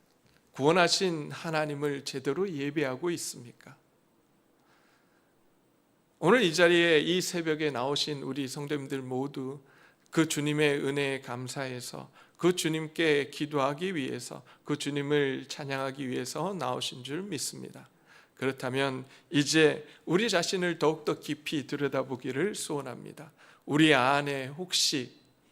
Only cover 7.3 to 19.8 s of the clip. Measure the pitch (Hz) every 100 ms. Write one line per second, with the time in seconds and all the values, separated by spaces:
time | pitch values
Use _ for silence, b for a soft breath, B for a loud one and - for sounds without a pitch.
7.3 | 175 160 156 151 123 135 143 - 143 135
8.3 | 139 131 147 143 147 135 135 127 127 143
9.3 | 143 131 147 b b b b _ 165 160
10.3 | 151 147 147 147 143 139 143 139 135 135
11.3 | 120 127 143 131 123 - - 131 b b
12.3 | - 170 180 160 160 156 - 160 143 135
13.3 | - 147 143 135 147 185 170 131 123 -
14.3 | 135 b b - 143 147 143 143 147 139
15.3 | 131 131 - 139 135 135 135 131 131 123
16.3 | 151 180 190 127 127 - 131 123 156 202
17.3 | 151 - 135 127 131 - b b b b
18.3 | - 131 131 131 135 139 131 131 B _
19.3 | 143 143 160 151 135